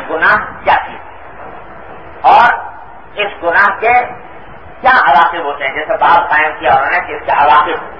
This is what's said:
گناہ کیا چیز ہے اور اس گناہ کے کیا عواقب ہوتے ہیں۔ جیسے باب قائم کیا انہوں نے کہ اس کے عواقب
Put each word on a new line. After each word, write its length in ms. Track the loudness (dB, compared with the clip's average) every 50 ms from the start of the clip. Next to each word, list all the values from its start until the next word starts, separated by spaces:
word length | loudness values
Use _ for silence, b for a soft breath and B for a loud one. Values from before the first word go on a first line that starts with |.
| -2 -4
گناہ 540 | -2 0 2 2 2 2 0 -6 -10 -4 0
کیا 100 | 0 0
چیز 260 | 0 0 -4 -10 -14
ہے 120 | -16 -18 -20 -20 -20 -18 -18 -18 -18 -16 -18 -18 -18 -18 -18 -18 -18 -18 -18 -18 -18 -18 -8 0 4
اور 300 | 6 6 8 6 4 2 0 -6 -12 -14 -16 -18 -20 -20 -20 -20 -12 -8
اس 280 | -6 -6 -6 -6 -4 -2
گناہ 380 | 0 2 4 4 2 2 0
کے 120 | 2 2 4 2 2 0 -6 -14 -18 -18 -20 -20 -18 -20 -20 -20 -20 -20 -10 0
کیا 100 | 2 4
عواقب 540 | 4 4 4 4 4 4 4 2 0 -4 -6
ہوتے 200 | -6 -6 -6 -6
ہیں۔ 100 | -6 -4
جیسے 220 | -4 -4 -4 -2
باب 340 | 2 2 4 4 4 2 2
قائم 300 | 0 0 0 0 -2 -2
کیا 140 | 0 2 2
انہوں 160 | 2 2 0
نے 160 | -2 -2 -4
کہ 60 | -6 -8
اس 140 | -8 -4
کے 60 | -2 0
عواقب 500 | 2 4 4 4 4 2 0 -2 -6 -8 -12 -16 -16